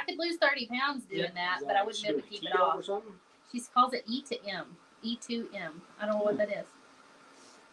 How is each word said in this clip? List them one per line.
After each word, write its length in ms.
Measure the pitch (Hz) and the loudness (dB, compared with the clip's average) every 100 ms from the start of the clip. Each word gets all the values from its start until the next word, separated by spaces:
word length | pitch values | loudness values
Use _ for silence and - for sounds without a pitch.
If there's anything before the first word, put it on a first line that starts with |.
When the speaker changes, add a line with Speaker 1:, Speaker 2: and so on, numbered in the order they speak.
Speaker 1:
I 40 | 311 | 0
could 140 | 285 | -2
lose 180 | 339 339 | -2 4
thirty 300 | 294 285 226 | 4 4 -2
pounds 380 | 247 285 269 - | -2 0 -2 -4
doing 160 | 196 | -2
Speaker 2:
Yeah, 100 | 175 | -2
Speaker 1:
that, 280 | 180 180 180 - | -2 -2 -2 2
but 100 | 202 | 2
I 80 | |
wouldn't 200 | 214 214 | 2 0
be 60 | 208 | 0
able 100 | 143 | -2
to 60 | - | -2
Speaker 2:
Is 40 | |
Speaker 1:
keep 120 | 202 | -8
Speaker 2:
that 60 | - | 0
Speaker 1:
it 60 | 180 | 4
off. 140 | 180 175 | 4 4
Speaker 2:
keto 40 | |
or 40 | |
something? 300 | - 202 226 185 _ _ _ | 0 -4 -4 -18 _ _ _
Speaker 1:
She 80 | 247 - | -10 0
calls 200 | - 254 | 4 4
it 100 | 247 220 | 4 -2
E 160 | 254 | -4
to 240 | 285 233 196 | -4 -8 -6
M. 300 | 185 151 170 - - | -8 -8 -12 -20 -10
E 140 | 226 233 | -6 -6
two 340 | - 233 226 196 | -4 -4 -4 -6
M. 260 | 165 160 - - | -8 -10 -18 -6
I 60 | 208 | -2
don't 140 | 208 | 2
know 40 | |
what 100 | 208 | 2
Speaker 2:
Hmm. 40 | 208 | 4
Speaker 1:
that 140 | 208 | 2
is. 160 | 185 - - - - - - - - - - - | 0 -8 -14 -20 -20 -20 -20 -20 -20 -20 -20 -20